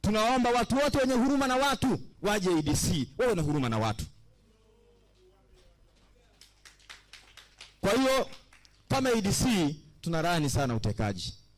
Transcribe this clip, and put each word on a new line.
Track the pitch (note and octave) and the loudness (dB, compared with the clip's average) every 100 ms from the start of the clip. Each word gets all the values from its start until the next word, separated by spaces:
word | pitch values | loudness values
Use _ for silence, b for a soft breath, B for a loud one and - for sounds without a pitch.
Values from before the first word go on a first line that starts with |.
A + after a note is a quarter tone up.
Tunaomba | - G#3+ A3 B3+ A#3+ | 0 0 2 2 2
watu | A#3+ A#3 B3+ | 0 0 0
wote | C#4+ C#4 | 2 2
wenye | C4 | 2
huruma | B3+ C4 C#4 C4 | 2 2 2 2
na | B3+ | 2
watu | C#4 C4+ C4+ F3+ - - | 2 0 0 -2 -6 -6
waje | F#3+ G#3+ F#3 | -2 0 0
A | E3 | 0
D | D3 D3 | 0 -2
C, | - - B2 - | 0 -2 -2 0
wawe | B3 F#3+ | 0 2
na | |
huruma | D3+ D3 B2+ | 0 0 0
na | A2 | 0
watu. | A2 G#2 - - - - _ _ _ _ _ _ _ _ F#4 F#4 _ - - _ _ _ _ - _ _ - _ - - - - _ - - - - _ - _ | -2 -4 -10 -14 -20 -20 _ _ _ _ _ _ _ _ -20 _ _ -20 -20 _ _ _ _ -20 _ _ -20 _ -20 -20 -20 -20 _ -20 -20 -20 -20 _ -20 _
Kwa | F#3+ | 0
hiyo, | A3+ C4 C4+ - - - - - _ _ | 2 4 2 -2 -8 -20 -20 -20 _ _
kama | C4+ C4 | -2 2
A | A3+ | 0
D | G3 | 0
C, | - C4 G#3+ D3+ D#3 - - | 0 2 2 0 -2 -16 -12
tunalaani | F3 E3 E3 F3 D3 | -6 -2 0 0 0
sana | - C3+ A2+ | 0 0 -2
utekaji. | A2 G2+ G#2+ G2 - - - | -4 -2 -4 -4 -8 -14 -20